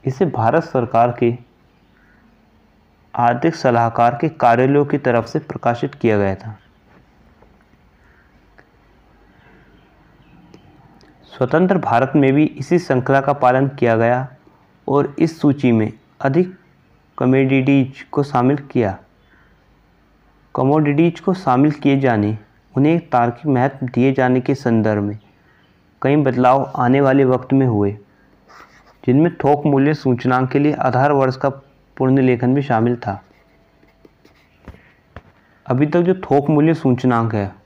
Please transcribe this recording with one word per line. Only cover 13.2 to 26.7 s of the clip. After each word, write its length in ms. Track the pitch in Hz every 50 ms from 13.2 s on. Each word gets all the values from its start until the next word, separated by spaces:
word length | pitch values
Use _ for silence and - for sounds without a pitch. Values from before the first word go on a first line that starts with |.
का 120 | 135 - 143
पालन 320 | 143 131 123 127 131 139 139
किया 260 | 139 - 123 117 113
गया 300 | 110 113 117 123 127 135 135 - _ _ _ _ _ _ _ _ _ _
और 280 | - 139 143 139 139 143 -
इस 200 | 165 160 165 -
सूची 320 | - 151 135 143 135 123
में 200 | 117 113 107 110 - - _ _ _ _
अधिक 360 | - 135 135 170 185 185 185 - _ _ _ _ _ _ _ _ _ _ _
कमोडिटीज 840 | - 131 127 131 135 139 131 135 135 131 139 139 139 131 135 135 - -
को 200 | _ - 147 139
शामिल 340 | 143 147 - - 127 143 139 139
किया, 340 | - - 127 113 98 95 - - _ _ _ _ _ _ _ _ _ _ _ _ _ _ _ _ _ _ _ _ _ _ _ _ _ _ _ _ _ _
कमोडिटीज 640 | - 131 135 147 156 151 143 143 147 170 175 170 -
को 140 | - 196 180
शामिल 360 | 185 - - 123 127 143 151 147
किए 260 | - - 143 139 139
जाने, 380 | 135 127 117 104 104 104 110 107 - _ _ _ _ _ -
उन्हें 200 | 131 139 151 170
एक 180 | 170 170 -
तार्किक 340 | - 123 120 120 120 - -
महत्व 380 | 151 135 123 123 139 139 135 135
दिए 240 | 120 - 117 123 135 131
जाने 280 | 135 131 127 127 127
के 140 | 127 - 139
संदर्भ 480 | - - 120 113 110 104 110 107 104 101
में 140 | 104 104 107 _ _ _ _ _ _ _ _ _ _ _ _ _ _ _ _
कई 140 | - 131 143
बदलाव 540 | 151 143 135 123 123 127 123 131 139 - -